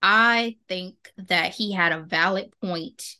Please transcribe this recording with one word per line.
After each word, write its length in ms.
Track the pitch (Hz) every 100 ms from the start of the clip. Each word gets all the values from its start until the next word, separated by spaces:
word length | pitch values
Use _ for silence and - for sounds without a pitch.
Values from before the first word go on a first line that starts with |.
I 540 | 190 214 233 233 233 226 -
think 260 | 185 185 - - -
that 340 | 190 175 160
he 180 | - 208
had 180 | 190 170
a 80 | 160
valid 460 | 156 160 175 190 - _
point 420 | 190 170 160 - - -